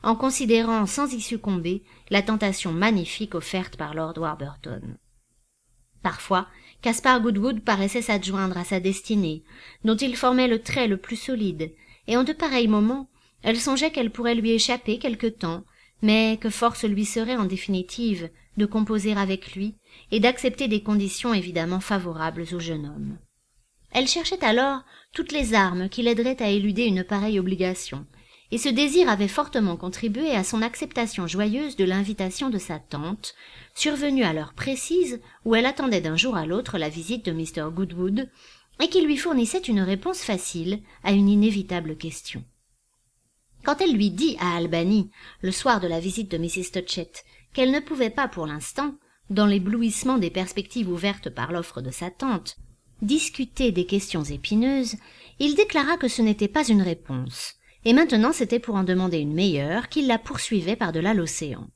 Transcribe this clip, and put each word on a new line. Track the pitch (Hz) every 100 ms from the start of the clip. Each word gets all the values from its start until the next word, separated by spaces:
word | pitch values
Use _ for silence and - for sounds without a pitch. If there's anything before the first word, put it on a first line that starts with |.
en | 202 226
considérant | 262 262 254 226 226 226 196
sans | - 285
y | 247
succomber | 208 226 214 185 170 196 - - -
la | 202
tentation | 202 220 208 190 180
magnifique | 165 208 208 175 - 214 175
offerte | - 185 180 -
par | 151
Lord | 156 160 160
Warburton. | 160 151 139 139 - 110 - 123 _ _ _ _ _ _ _ _ _ _
Parfois, | 190 - - 185 190 - - -
Caspar | 240 233 262 254
Goodwood | 226 202 233 220 226
paraissait | 196 196 240
s'adjoindre | 233 208 185 196 190 175
à |
sa | 180 190
destinée, | 180 190 - 214 175 156 _ - - -
dont | 220 220
il | 269 247
formait | 254 254 254
le | 226
trait | 226 - 233
le | 190
plus | - 226
solide, | - 254 202 156 156 - - - -
et | 233
en |
de | 262
pareils | 311 320 262 233
moments, | 214 214 269 269 _ _ _
elle | - 233
songeait | 254 262 311
qu'elle | 311 226
pourrait | - 233 233
lui | 226
échapper | 226 220 247 - 233
quelque | 277 220 226
temps, | 226 170 170 - _ _ _
mais | 214 214 220 220
que | 220
force | - 233 -
lui | 220 202 208
serait | 240 226 254
en | 190
définitive | 185 - 190 180 - 233 185 165 _ _ -
de | 208
composer | 220 208 214 202
avec | 202 196 190 - 190
lui | 202 208 _ - -
et | 220
d'accepter | 240 247 262 247 269
des | 214
conditions | 208 208 196 - 247
évidemment | 214 180 165 165 185
favorables | - 202 175 160 160 165 165
au | 175
jeune | 165 156 147
homme. | 147 139 143 _ _ _ _ _ _ _
Elle | 240 262
cherchait | 339 330 370
alors | 269 226 269 269 - - _
toutes | - 339
les | 294 233
armes | 220 190 180 185
qui | -
l'aideraient | 240 233 240 262
à | 214
éluder | 202 202 196
une | 240 185
pareille | 180 208 208 202
obligation, | 185 185 185 185 - 135 147 - - - _
et | 233
ce | 277
désir | 240 294 311 302
avait | 208 202
fortement | 240 294 262 202 170
contribué | 180 - 233 214 311
à | 233
son | 190 220
acceptation | 226 - 302 - 226 - 175
joyeuse | 180 214 233 294 240
de | 185
l'invitation | 190 202 208 190 180 269
de | 214
sa | - 156
tante, | - 143 156 208 - - - - -
survenue | - 302 294 285 269
à | 208
l'heure | 156 151
précise | - - 262 - 349 339 240 - - 226
où | 226
elle | 254
attendait | 277 269 202
d'un | 160 160
jour | 240 214
à | 156
l'autre | 185 254 190
la | 156
visite | 160 165 233 202
de |
mister | 165 160 - 156
Goodwood, | 165 190 170 185 208 262 _ - - _ _
et | 320
qui | 359
lui | 311 277
fournissait | 349 277 226 370
une | 359 208
réponse | 185 196 349 370
facile | - 190 - 175 165 208 - -
à | 190
une | 202 202
inévitable | 208 214 202 196 175 160 156
question. | 165 - - 123 123 _ _ _ _ _ _ _ _ _ _ -
Quand | - 294
elle | 370 233
lui | 202
dit | 175 311 240
à | 175 170
Albany, | 170 165 170 214 190 - - -
le | 185
soir | 190 269 226
de | 180
la | 165
visite | 180 185 202
de | 170
missus | 170 185 180
Touchett, | 190 180 - 165 - - - -
qu'elle | - 254
ne | 277
pouvait | 294 294 226
pas | 220 262
pour | - 156
l'instant, | 151 - - 294 285 _ _ _
dans | 196 208
l'éblouissement | 202 185 226 226 214 262 262
des | 170
perspectives | 185 185 - 196 247 190
ouvertes | 175 196 196 156
par | 123 131
l'offre | 170 170 -
de | 127
sa | 131 175
tante, | 180 269 202 - - - - _ _
discuter | 208 302 - - 262 - 254
des | 180 180
questions | 196 196 170
épineuses, | 147 143 - 208 247 277 240 208 - - - -
il | 294 294
déclara | 427 320 277 349
que | 247
ce | -
n'était | 220 208 208
pas | 302 254
une | 214
réponse, | 180 165 - 131 127 - - - _ _ 226
et |
maintenant | 254 320 226 233
c'était | 320 233 240
pour | - 202
en |
demander | 185 185 185 165
une | 147
meilleure | 156 196 147 143 190 233
qu'il | 302 269
la | 226
poursuivait | - 277 - 214 165 226
par-delà | 196 160 180 214
l'océan. | 165 - 151 104 117